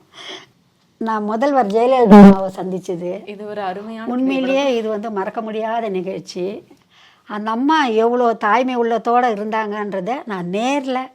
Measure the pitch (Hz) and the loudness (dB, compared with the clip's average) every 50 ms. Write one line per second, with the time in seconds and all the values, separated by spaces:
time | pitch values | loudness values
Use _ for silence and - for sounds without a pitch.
0 | _ _ - - - - - - - _ _ _ _ _ _ _ _ _ _ - | _ _ -20 -20 -18 -18 -18 -18 -20 _ _ _ _ _ _ _ _ _ _ -10
1 | 226 220 220 214 208 208 220 226 269 294 277 262 226 196 202 226 240 254 269 254 | -6 -6 -4 -4 -4 -4 -4 -2 0 0 2 0 0 0 0 0 0 2 2 4
2 | 240 196 214 208 196 196 196 196 190 185 190 - 185 190 185 180 180 - 180 170 | 6 10 12 12 12 12 10 8 2 -6 -8 -8 -8 -8 -8 -8 -8 -8 -8 -8
3 | 180 175 185 202 214 208 208 190 214 208 208 208 202 185 185 202 208 220 226 220 | -6 -8 -10 -10 -12 -14 -16 -14 -12 -12 -10 -8 -8 -8 -8 -8 -10 -12 -12 -10
4 | 226 233 247 247 262 262 269 262 262 262 269 269 285 269 247 233 220 214 220 208 | -8 -6 -4 -2 -2 -2 -2 -2 -2 0 0 0 0 0 0 -2 -2 -4 -4 -6
5 | 208 226 208 196 190 208 202 240 220 220 214 220 220 220 226 233 226 214 190 185 | -6 -6 -6 -6 -6 -6 -6 -8 -8 -8 -6 -6 -4 -4 -4 -4 -4 -4 -4 -6
6 | 175 185 196 190 185 - - 185 175 196 220 349 - _ - _ _ _ _ _ | -6 -6 -8 -10 -10 -12 -10 -8 -8 -8 -8 -10 -16 _ -20 _ _ _ _ _
7 | _ _ _ _ _ - 208 208 214 220 226 233 269 294 320 311 285 240 220 220 | _ _ _ _ _ -12 -10 -8 -6 -4 -4 0 0 2 2 2 2 0 2 2
8 | 226 233 240 247 247 233 220 226 226 208 208 247 262 254 254 240 233 226 233 220 | 2 2 2 2 0 0 0 0 0 2 2 2 2 0 -2 -2 -2 -2 -2 -2
9 | 220 233 233 247 247 247 214 196 214 214 220 220 220 208 208 214 208 202 185 190 | 0 0 2 2 2 0 -2 -2 -4 -4 -4 -4 -4 -4 -6 -6 -6 -6 -6 -6
10 | 180 214 254 302 - 226 202 180 175 175 185 208 233 262 285 294 262 269 247 254 | -6 -6 -6 -8 -8 -8 -8 -8 -6 -6 -4 -4 -2 -2 -2 -4 -4 -4 -6 -6
11 | 262 269 | -6 -8